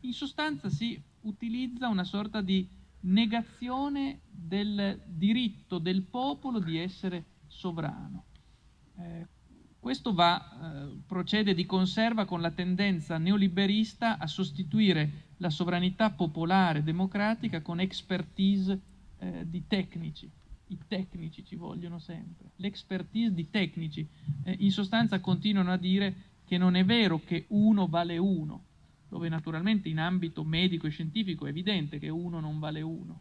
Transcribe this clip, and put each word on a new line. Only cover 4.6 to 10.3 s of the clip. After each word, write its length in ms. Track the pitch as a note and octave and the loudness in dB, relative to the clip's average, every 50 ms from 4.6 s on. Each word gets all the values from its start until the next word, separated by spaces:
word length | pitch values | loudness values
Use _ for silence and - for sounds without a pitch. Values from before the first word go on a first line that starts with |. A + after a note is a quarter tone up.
| G#3 G#3 G#3 G3+ G3+ G3 G3 - - | -2 0 -2 0 0 -2 -2 -4 -8
diritto 720 | - F3+ D#3+ E3 G3+ A3+ B3 B3+ A3+ G3 - - _ - F3 | -12 -6 0 2 4 4 4 2 0 -4 -6 -12 _ -4 -2
del 220 | D#3+ F3+ F#3 F#3+ | 0 2 2 0
popolo 580 | F#3+ - - B3 B3+ C#4 D4 C#4 - C4+ B3 A3 | 0 -2 -4 -2 -2 -2 -2 -2 -4 -4 -2 -2
di 200 | F3+ E3 D#3+ D#3+ | -2 0 -2 -2
essere 460 | E3+ F#3 F#3 - - F#3+ F3+ F3 E3 - _ _ - | -2 -4 -8 -4 -4 -4 -4 -4 -10 -12 _ _ -20
sovrano. 800 | - - - - F#3 E3+ E3 D#3+ D3 - - - C#3+ C3+ - - - - - _ _ - - _ - _ _ _ _ _ | -20 -20 -8 -6 -6 -4 -2 -4 -4 -6 -8 -12 -12 -12 -14 -14 -16 -20 -20 _ _ -20 -20 _ -20 _ _ _ _ _
Eh, 300 | - F3 E3+ E3+ E3 E3+ - _ _ _ - - - - - - _ | -14 -12 -12 -10 -12 -12 -14 _ _ _ -20 -20 -20 -20 -20 -20 _
questo 360 | - A#3+ C4 C4 - B3 G#3 | -4 -4 -4 -2 0 -2 4
va, 720 | E3 F3 E3+ | 6 6 6